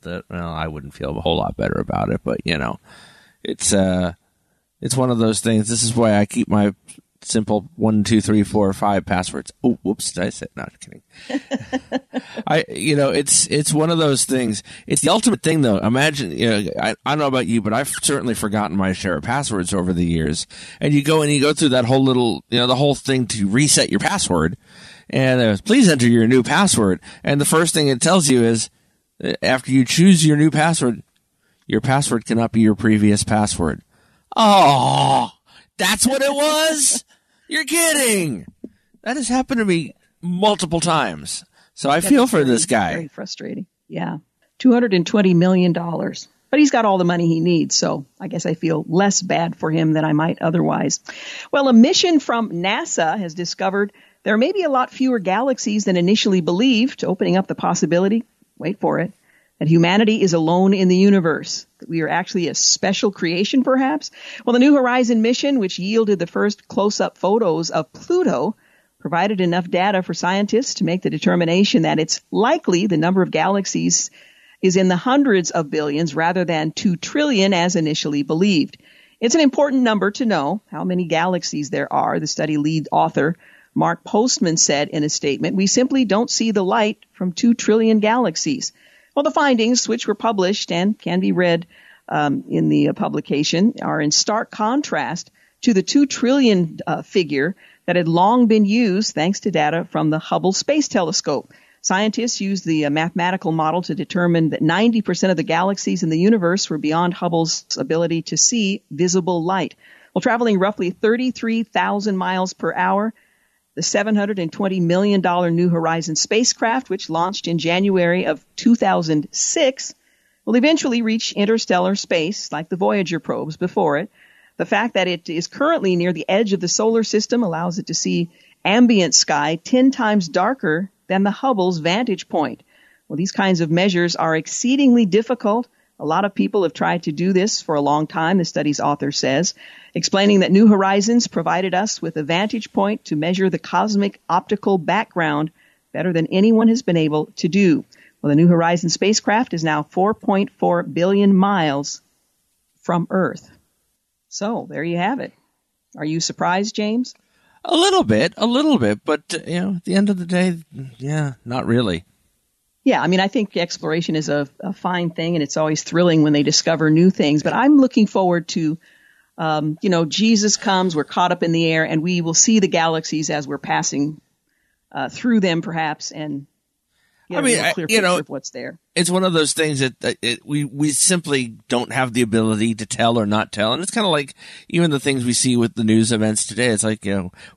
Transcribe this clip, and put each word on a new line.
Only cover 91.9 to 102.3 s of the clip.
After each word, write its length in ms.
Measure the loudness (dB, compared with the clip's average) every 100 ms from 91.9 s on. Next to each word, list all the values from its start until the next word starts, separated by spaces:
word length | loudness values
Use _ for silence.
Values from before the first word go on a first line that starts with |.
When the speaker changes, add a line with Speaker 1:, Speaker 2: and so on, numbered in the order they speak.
| -20 -8
Speaker 2:
um, 360 | -2 -2 -2 -4
in 220 | -2 2
the, 200 | 2 2
uh, 40 |
publication, 800 | 0 -4 -4 -4 -4 -2 2 0 0
are 180 | -4 -2
in 120 | 0
stark 400 | 0 0 -4 -4
contrast 800 | -4 -2 -2 -2 -4 -4 -8 -12 _ _ _
to 120 | 0
the 100 | 0
two 220 | 2 2 2
trillion, 760 | 0 0 4 4 4 0 -4 -6
uh, 140 | -6
figure 540 | -4 -2 0 0 -2 -4 -16 _ -2
that 100 | 0
had 120 | 2
long 400 | 2 4 4 4
been 180 | 4 4
used 480 | 2 2 0 -2
thanks 280 | -2 -2 -2
to 100 | -2
data 340 | 0 0 -2 -4
from 180 | -2 0
the 100 | -2
Hubble 340 | -2 -2 0
Space 340 | -2 0 0 0
Telescope. 640 | 0 -2 -4 -2 -4 -6 -20 _ _
Scientists 600 | -2 0 0 -2 -4